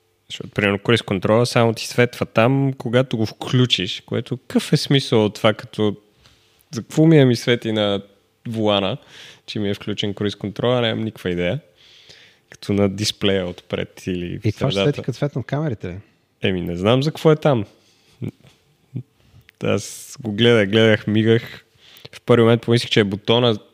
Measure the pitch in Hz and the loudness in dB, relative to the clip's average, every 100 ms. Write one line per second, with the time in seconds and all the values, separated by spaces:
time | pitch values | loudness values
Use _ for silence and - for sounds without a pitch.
0 | _ _ - - - - 104 101 - 117 | _ _ -20 -16 -10 -2 0 0 0 0
1 | - 98 101 110 120 123 117 110 - - | 0 -4 0 2 2 2 0 0 -6 0
2 | 123 - - - 113 139 139 135 123 120 | 0 0 -4 2 2 2 0 -4 -2 0
3 | 135 117 107 - - 127 123 - 92 - | 0 -2 -4 -4 -2 0 2 0 -4 -8
4 | - 110 - 127 - 240 - 156 - 139 | -6 -6 -6 -10 -4 -4 0 -2 2 0
5 | - 117 107 - 113 104 - - 107 98 | 2 2 2 2 0 0 -6 -4 -2 -2
6 | _ _ _ _ _ _ _ 120 - - | _ _ _ _ _ _ _ -12 -6 2
7 | 160 156 131 117 - 120 113 107 104 101 | 6 8 6 4 0 -2 0 0 0 -2
8 | - _ _ _ 120 113 104 101 95 139 | -6 _ _ _ -10 -2 0 0 0 -6
9 | _ - - - - 113 101 101 - 101 | _ -20 -20 -20 -12 -6 -4 -6 -8 -6
10 | 104 98 104 - 101 - 120 123 113 110 | -6 -4 -6 -4 -10 -4 -2 0 0 -2
11 | 110 - 92 87 87 131 - _ _ _ | -6 -6 -6 -2 -2 -4 -8 _ _ _
12 | _ - _ _ _ - - 101 101 95 | _ -20 _ _ _ -16 -4 0 0 0
13 | 104 - 101 98 90 85 - 95 92 - | -6 -2 -2 0 -4 -10 -10 -8 -8 -10
14 | - 90 87 95 110 - - 98 175 147 | -8 -6 -6 -6 -6 -4 -4 0 0 -2
15 | - 123 143 139 - 139 156 110 92 90 | -6 -6 -6 -6 -6 -6 -4 -6 -10 -12
16 | - _ _ _ 107 92 87 87 98 127 | -16 _ _ _ -4 -2 -4 -2 2 2
17 | 147 - 160 151 156 123 98 _ _ _ | 0 0 2 2 2 0 -2 _ _ _
18 | _ - 110 - _ _ _ _ _ 123 | _ -14 -12 -12 _ _ _ _ _ -16
19 | - _ _ - _ - 113 104 - - | -16 _ _ -20 _ -8 -4 -4 -4 -16
20 | - - 117 104 117 117 98 110 110 107 | -18 -14 -8 2 4 4 4 4 6 4
21 | - 107 110 117 - - _ _ _ - | 2 0 4 2 0 -18 _ _ _ -20
22 | - - - 117 113 117 - 117 - - | -20 -12 2 4 6 4 2 0 2 0
23 | 101 98 - 117 123 104 _ | 0 -2 0 2 2 -2 _